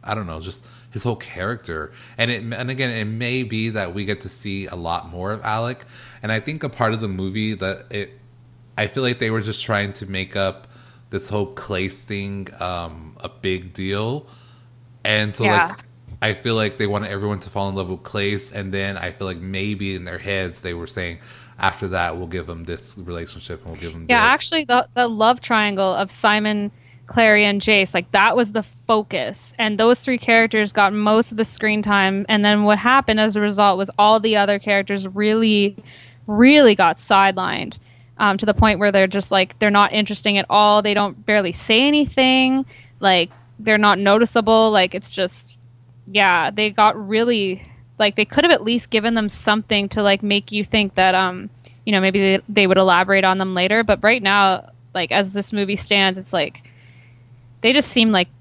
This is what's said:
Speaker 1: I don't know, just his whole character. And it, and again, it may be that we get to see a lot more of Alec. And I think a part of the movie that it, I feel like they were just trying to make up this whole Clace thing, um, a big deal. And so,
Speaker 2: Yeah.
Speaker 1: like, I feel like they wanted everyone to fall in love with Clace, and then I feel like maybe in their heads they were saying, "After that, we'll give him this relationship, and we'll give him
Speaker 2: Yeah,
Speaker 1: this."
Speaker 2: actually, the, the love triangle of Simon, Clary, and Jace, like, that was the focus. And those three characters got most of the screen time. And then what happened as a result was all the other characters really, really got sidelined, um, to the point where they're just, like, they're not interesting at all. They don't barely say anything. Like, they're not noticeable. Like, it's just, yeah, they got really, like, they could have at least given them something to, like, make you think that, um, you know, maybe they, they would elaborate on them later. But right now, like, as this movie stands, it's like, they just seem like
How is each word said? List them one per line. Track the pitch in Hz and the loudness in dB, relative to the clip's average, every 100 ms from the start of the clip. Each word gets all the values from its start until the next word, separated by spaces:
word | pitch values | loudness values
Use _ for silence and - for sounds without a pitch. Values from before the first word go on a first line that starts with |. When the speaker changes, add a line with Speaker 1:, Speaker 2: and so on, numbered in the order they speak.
Speaker 1:
I | - 107 | -8 -8
don't | 92 | -8
know, | 80 | -10
just | 87 - - - - | -12 -16 -20 -20 -16
his | 113 | -8
whole | 123 110 | -6 -6
character. | - - 95 117 - 80 76 - - - | -10 -10 -8 -8 -10 -10 -10 -16 -20 -4
And | 117 | -4
it, | 120 113 | -4 -8
and | 113 123 | -8 -8
again, | 131 131 | -4 -4
it | 113 107 | -4 -6
may | 113 120 127 | -6 -4 -4
be | 120 110 113 | -4 -4 -4
that | 107 92 | -4 -6
we | 90 101 | -6 -6
get | 101 | -6
to | 95 | -8
see | - 107 98 95 | -14 -10 -10 -10
a | 90 | -10
lot | 82 85 82 | -6 -6 -8
more | 87 92 | -10 -8
of | 107 | -8
Alec. | 107 110 117 127 - - - - | -6 -4 -6 -8 -16 -20 -20 -14
And | 107 | -6
I | 110 | -6
think | - 156 | -6 -10
a | 147 | -10
part | - 113 | -2 -2
of | 113 | -2
the | 110 | -6
movie | 92 95 101 107 | -6 -6 -6 -6
that | 101 95 95 - | -4 -6 -8 -10
it, | 104 98 - - _ _ _ _ - | -12 -12 -14 -20 _ _ _ _ -6
I | 107 | -6
feel | - | -2
like | 127 123 | -4 -2
they | 113 | -2
were | 110 | -4
just | 104 107 | -4 -8
trying | - 104 101 | -4 -2 -2
to | 98 95 | -8 -10
make | 95 92 98 | -8 -6 -4
up | 98 92 - - - - _ | -4 -4 -18 -20 -20 -20 _
this | 98 - | -10 -6
whole | 104 101 | -6 -6
Clace | - - 95 95 - | -8 -8 -6 -6 -8
thing, | - 101 98 98 95 - | -12 -10 -8 -10 -12 -10
um, | 90 90 85 80 78 78 | -8 -6 -10 -14 -20 -16
a | - | -16
big | - 98 92 90 | -8 -6 -6 -8
deal. | 87 95 98 110 143 - - - - _ - - - | -10 -6 -4 -4 -6 -12 -20 -20 -20 _ -20 -20 -16
And | - 107 107 101 | -4 -2 -2 -2
so, | |
Speaker 2:
Yeah. | 120 175 170 | 0 0 -2
Speaker 1:
like, | - - _ - - | -6 -20 _ -20 -6
I | 107 101 | -4 -4
feel | 117 113 | -4 -2
like | 107 - | -2 -4
they | 104 | -4
wanted | 101 101 | -4 -6
everyone | 101 104 101 | -8 -6 -8
to | 95 | -8
fall | 101 98 | -8 -6
in | 98 | -6
love | 90 | -8
with | 92 | -10
Clace, | - 107 101 104 - | -10 -6 -4 -4 -8
and | 104 95 | -12 -8
then | 98 98 95 | -6 -6 -8
I | 87 | -10
feel | 82 95 | -8 -10
like | 87 | -10
maybe | 92 95 98 104 98 95 | -10 -8 -6 -6 -6 -8
in | 87 | -10
their | 87 | -12
heads | 101 98 92 82 | -6 -6 -6 -8
they | 92 85 | -10 -10
were | 85 | -10
saying, | - 87 82 - - - - | -8 -8 -10 -18 -20 -20 -4
"After | 95 - 98 | -4 -4 -6
that, | 92 87 82 | -4 -4 -6
we'll | 90 | -8
give | 90 80 | -10 -10
him | 82 85 | -12 -12
this | 82 - - | -12 -14 -18
relationship, | 87 85 82 - - 85 | -12 -12 -12 -16 -16 -16
and | - | -14
we'll | 80 | -14
give | 85 | -14
him | 80 82 | -14 -2
Speaker 2:
Yeah, | 240 220 | 0 2
Speaker 1:
this." | 285 | 0
Speaker 2:
actually, | - 330 294 | -2 -4 0
the, | 247 - | 0 0
the | - 240 | -2 -2
love | 220 220 247 | 2 2 2
triangle | - 226 208 196 190 185 | 0 0 0 0 -2 -2
of | 196 | -4
Simon, | - 220 208 214 208 202 - - - - | -2 0 2 0 -2 -4 -10 -20 -20 -8
Clary, | - 220 208 | 2 4 4
and | 208 202 | 4 0
Jace, | 196 208 190 185 | 2 2 2 -2
like, | 180 | 0
that | 202 202 220 | 2 2 2
was | 226 | -2
the | 214 202 - - | -4 -8 -14 -2
focus. | 220 208 185 117 202 - - | 0 0 -6 -6 -8 -20 -4
And | 220 208 | -4 2
those | 226 240 | 2 2
three | - 247 | 0 -4
characters | - 226 220 220 208 | 2 4 4 0 -2
got | - 202 | 2 2
most | 208 208 220 226 | 2 2 2 0
of | 220 | -4
the | 220 | -6
screen | - 214 214 | -4 -2 -2
time. | 208 202 190 196 202 | 0 2 2 0 0
And | 214 208 | 2 4
then | 208 | 4
what | 208 208 | 4 2
happened | 214 269 262 214 | 4 2 2 2
as | 214 208 | 2 2
a | |
result | 208 202 202 185 | -2 2 2 2
was | 196 - | -2 2
all | 208 220 | 4 4
the | 214 208 | 2 0
other | 202 202 | 2 0
characters | 208 196 196 202 190 | 0 -2 0 -6 -6
really, | 190 208 220 226 208 202 196 - - - - - | -2 0 2 2 4 2 -2 -20 -20 -20 -20 -6
really | 208 247 294 262 202 | 6 8 10 8 6
got | 175 165 | 4 2
sidelined, | - 196 196 190 185 - - - _ _ _ - | 2 4 4 2 -4 -6 -8 -12 _ _ _ -2
um, | 208 196 | 0 0
to | 214 | 0
the | |
point | 202 220 190 | 4 4 4
where | 202 | 4
they're | 196 190 | 4 2
just, | 196 196 | 0 0
like, | 196 190 - | 0 0 0
they're | 214 | 2
not | 202 202 | 4 4
interesting | 214 208 208 214 202 | 2 -2 -2 0 0
at | - | 2
all. | 202 208 208 | 4 6 4
They | 208 | 2
don't | 208 202 - 208 | 0 -2 -4 0
barely | 208 185 | 0 0
say | - - 220 277 | -6 0 2 4
anything. | 294 285 - 262 262 262 262 262 - - _ | 2 0 2 2 4 2 0 -4 -12 -20 _
Like, | 202 180 170 - _ _ | 2 2 0 -6 _ _
they're | 214 214 | 0 4
not | 208 196 | 4 4
noticeable. | 202 208 233 240 220 226 220 | 4 4 4 2 4 4 6
Like, | 214 180 180 | 4 2 -2
it's | - | -10
just, | - 185 - - - - _ _ - - | -4 -4 -4 -20 -20 -20 _ _ -20 -4
yeah, | 196 196 175 156 | 2 4 4 0
they | 202 214 | 0 -2
got | 202 214 214 196 | 4 2 2 -2
really, | 220 233 233 196 185 - - - _ | 0 2 0 0 -4 -12 -20 -20 _
like, | 208 202 | 0 2
they | 208 | 0
could | - 339 | 2 4
have | |
at | 320 | 4
least | 208 240 - | 2 -2 0
given | 226 214 233 | -2 0 0
them | 208 | -2
something | - - 214 208 208 202 | -4 -2 -2 0 -2 -2
to, | 220 | 0
like, | 202 196 | 2 2
make | 208 202 - | 2 -2 -2
you | 208 | -6
think | 202 220 202 196 | 0 0 0 2
that, | 185 | 2
um, | 185 185 180 202 - - - - | 2 0 -4 -12 -16 -20 -12 -2
you | |
know, | 202 | 2
maybe | 190 196 196 190 | 2 2 2 0
they, | - | 0
they | 208 190 | 2 4
would | 185 | 4
elaborate | 190 175 185 196 190 | 4 4 4 2 2
on | 190 | 0
them | 190 | -2
later. | 185 185 214 | -2 0 0
But | 214 202 | 2 2
right | 208 247 | 2 2
now, | 196 202 196 185 - _ _ 185 | 2 4 4 0 -6 _ _ -6
like, | 170 | -2
as | 196 196 | 0 -2
this | 202 196 | -4 -6
movie | 214 196 202 | -4 -4 -4
stands, | - 202 190 185 | 0 2 2 0
it's | 185 | -6
like, | 180 147 - - _ - - _ _ _ - - - | -4 -4 -8 -20 _ -20 -20 _ _ _ -20 -20 -2
they | 226 | 0
just | 269 - | 2 0
seem | - 226 | 2 4
like | 202 180 - | 2 0 -6